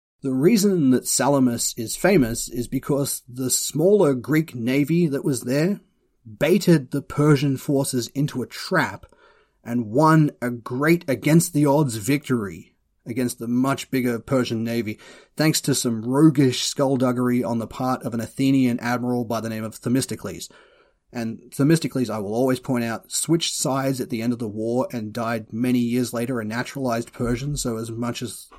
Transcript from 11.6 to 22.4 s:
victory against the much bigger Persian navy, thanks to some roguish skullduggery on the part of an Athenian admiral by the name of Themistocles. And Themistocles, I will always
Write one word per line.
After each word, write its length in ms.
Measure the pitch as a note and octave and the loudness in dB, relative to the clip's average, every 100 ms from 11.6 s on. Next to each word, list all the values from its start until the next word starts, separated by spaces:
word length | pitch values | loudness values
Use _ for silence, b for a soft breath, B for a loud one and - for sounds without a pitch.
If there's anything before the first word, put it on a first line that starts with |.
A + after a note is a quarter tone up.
| D3 C#3+ D3 A2+ | 2 4 2 -2
victory 800 | G2+ C#3+ - B2 G2+ E2 - _ _ _ - | -2 -2 0 -4 -4 -10 -18 _ _ _ -10
against 340 | A#2+ B2 - | -4 -4 -6
the 80 | A#2 | -4
much 420 | B2 C3 C3+ - | 0 0 -2 -2
bigger 300 | C3 B2 A#2 | -2 -2 -4
Persian 440 | - C3+ A#2+ A#2 | -2 -2 0 -2
navy, 360 | A2+ A#2 G#2+ G#2 B B B - | -2 -4 -4 -8 B B B 0
thanks 260 | D#3 D3+ | 0 2
to 120 | - | 0
some 280 | C3 B2+ A2+ | 0 0 -2
roguish 640 | A2 C3+ D#3 C#3+ C3+ B2 | -2 4 6 6 2 2
skullduggery 800 | - - C3+ C3+ B2+ B2 B2 B2 | -4 -2 0 2 0 0 0 0
on 160 | A2+ A#2 | 0 -4
the 80 | G#2+ | -4
part 360 | - B2+ C3 | -6 -4 -4
of 100 | B2+ | -4
an 60 | A#2 | -6
Athenian 600 | G#2+ - C3+ C3+ B2+ A#2+ | -8 -2 2 4 4 2
admiral 440 | A#2+ B2 B2 B2 | -2 -2 -2 -2
by 160 | A2 A2+ | -2 -4
the 100 | A2 | -4
name 140 | A2 | -6
of 120 | A2 - | -8 -8
Themistocles. 720 | - B2+ B2 A2 G2+ E2+ - b b b b b _ | -2 0 0 -6 -8 -12 -14 b b b b b _
And 260 | B2 A2+ A2+ - - | -8 -8 -8 -10 0
Themistocles, 540 | C#3 E3 C3+ C3 A#2+ | 2 2 0 -4 -4
I 80 | G#2+ | -4
will 160 | G2 | -4
always 260 | A2+ | 0